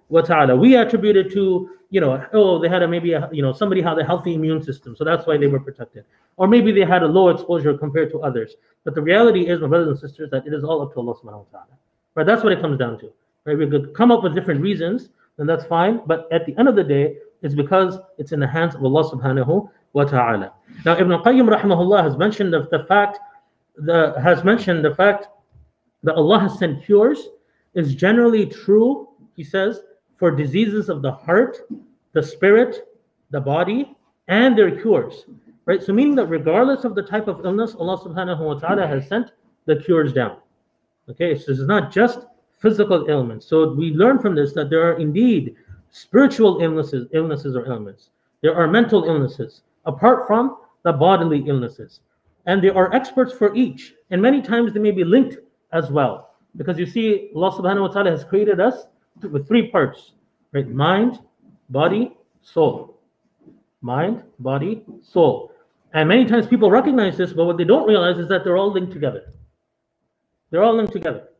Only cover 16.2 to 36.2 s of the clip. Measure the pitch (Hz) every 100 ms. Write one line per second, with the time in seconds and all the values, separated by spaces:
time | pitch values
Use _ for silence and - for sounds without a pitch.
16.2 | - 165 165 202 262 208 151 139 147 143
17.2 | - _ 151 143 143 190 185 185 - -
18.2 | 143 151 135 156 170 - 135 147 156 131
19.2 | 131 135 127 185 208 _ _ 143 143 139
20.2 | 117 107 98 - _ - 160 170 180 170
21.2 | 220 262 233 214 202 170 180 202 160 131
22.2 | 202 214 196 165 143 160 - 202 202 -
23.2 | - _ _ _ _ - 151 170 151 139
24.2 | 147 165 180 226 196 170 151 143 196 208
25.2 | - _ _ _ _ _ _ _ 156 156
26.2 | 151 208 190 - 175 139 - 208 233 294
27.2 | - - _ _ _ 185 147 135 185 233
28.2 | 233 220 202 - - 208 233 285 - _
29.2 | _ - 147 190 196 220 - _ _ _
30.2 | 175 143 147 160 220 208 196 156 135 -
31.2 | - 185 - - - - - _ _ 160
32.2 | 143 - 190 214 247 - - _ _ _
33.2 | _ 139 127 151 180 233 285 _ _ _
34.2 | - 196 254 220 190 - 226 170 - -
35.2 | - - _ _ - 190 - 202 294 277